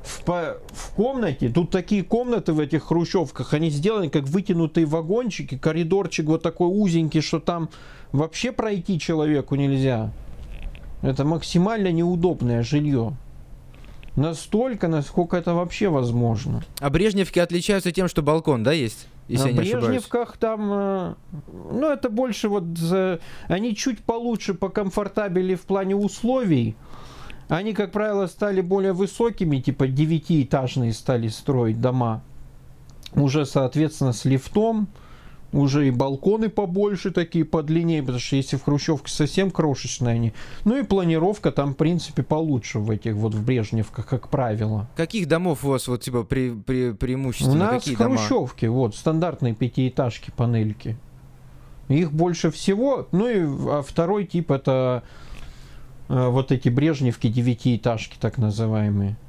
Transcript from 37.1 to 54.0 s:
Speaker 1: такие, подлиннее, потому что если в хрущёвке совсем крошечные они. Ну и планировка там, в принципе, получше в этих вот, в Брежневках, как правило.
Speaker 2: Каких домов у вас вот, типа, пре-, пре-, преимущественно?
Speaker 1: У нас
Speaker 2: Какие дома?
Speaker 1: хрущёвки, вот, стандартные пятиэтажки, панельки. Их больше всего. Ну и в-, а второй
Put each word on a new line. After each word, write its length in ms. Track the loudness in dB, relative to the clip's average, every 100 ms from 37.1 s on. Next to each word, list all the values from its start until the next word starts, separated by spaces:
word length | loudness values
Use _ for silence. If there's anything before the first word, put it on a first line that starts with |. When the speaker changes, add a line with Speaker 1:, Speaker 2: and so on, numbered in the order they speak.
Speaker 1:
такие, 340 | 0 0 0 2
подлиннее, 560 | 0 2 2 2 0
потому 160 | 0 -4
что 180 | 0 0
если 180 | 0 -2
в 80 |
хрущёвке 480 | 2 0 2 -2 -2
совсем 400 | 0 0 2 0
крошечные 640 | 2 0 0 -4 -2 0 2
они. 180 | 0 -2 -12 -2 0
Ну 120 | 2
и 40 |
планировка 680 | 2 2 4 4 2 2 0
там, 220 | 2 -2
в 20 | 2
принципе, 460 | 2 2 -2 -4
получше 560 | 0 0 2 0 -2 -4
в 100 | -2
этих 240 | -2 -2 0
вот, 200 | 0 0
в 100 | 0
Брежневках, 640 | 0 0 -2 -2 -6 -4
как 220 | -4 -2
правило. 580 | -2 0 0 0 -2 -4 -4
Speaker 2:
Каких 320 | -4 -2 2
домов 360 | 2 2 0
у 40 | 0
вас 180 | 0 0
вот, 140 | -4
типа, 220 | -2 -4
пре-, 320 | 0 0 -2 -4
пре-, 400 | -2 0 0 -2
преимущественно? 580 | -4 -2 -2 0 4
Speaker 1:
У 40 | 4
нас 260 | 4 2
Speaker 2:
Какие 120 | -2 2
дома? 200 | 2 4
Speaker 1:
хрущёвки, 480 | 2 2 0 -2 0
вот, 300 | 2 0 0
стандартные 580 | 0 2 0 0 -2
пятиэтажки, 800 | 0 -2 0 0 2 0 -2 -12 -2
панельки. 640 | 2 2 0 -2 -8 -10 -12 -20 -20 -20 -20 -20 -20 -20 0
Их 240 | 2 2
больше 380 | 2 2 2 0
всего. 580 | 0 0 2 2 2 0
Ну 180 | 2 4
и 140 | 2
в-, 260 | 2 0 0 0
а 40 |
второй 420 | -2 0